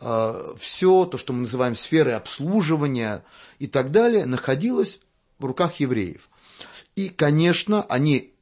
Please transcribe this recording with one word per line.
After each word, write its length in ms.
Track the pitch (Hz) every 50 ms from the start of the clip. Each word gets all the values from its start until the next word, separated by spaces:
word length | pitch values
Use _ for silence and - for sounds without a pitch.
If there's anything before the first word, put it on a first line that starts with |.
э, 540 | - 113 117 113 113 110 113 - - 76 - -
все 480 | - - - - 185 185 185 185 180
то, 120 | 180 135 123
что 140 | - - 127
мы 80 | 123
называем 340 | 123 113 117 127 127 123 117
сферой 400 | - - - 156 160 147 131 117
обслуживания 1080 | 107 - - - - 139 170 196 220 175 147 160 151 147 143 131 120 113 107 104 92 - _ - - - - - -
и 80 | 139
так 240 | - - 139 127 135
далее, 360 | 151 220 233 240 233 208 147
находилась 760 | 127 127 123 - - 131 139 185 247 254 240 226 - - - _ _ _ _ _ _ _ -
в 60 | 135
руках 320 | 131 127 - 175 170 175
евреев. 520 | - 143 127 123 110 95 85 76 - - _ _ _ _ - - - - - - - - _ -
И, 140 | - 196 180
конечно, 720 | - - 156 147 147 156 165 175 170 - - - 214 208 -
они, 500 | - - 127 143 156 143 127 - - _ _